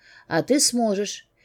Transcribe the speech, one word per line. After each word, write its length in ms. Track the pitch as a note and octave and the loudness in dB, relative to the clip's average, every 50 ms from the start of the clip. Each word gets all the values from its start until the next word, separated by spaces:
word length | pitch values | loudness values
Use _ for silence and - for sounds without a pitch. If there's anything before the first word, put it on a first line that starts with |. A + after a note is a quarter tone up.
| _ - - - - | _ -20 -20 -20 -10
А 160 | - - - - | -4 -2 -2 0
ты 160 | - C4 D4 | 2 2 2
сможешь. 680 | - - A#3+ B3 A#3 A3 G3 G3 G#3 G3 - - - _ _ _ _ | 2 2 0 0 0 0 0 -2 -4 -6 -8 -12 -16 _ _ _ _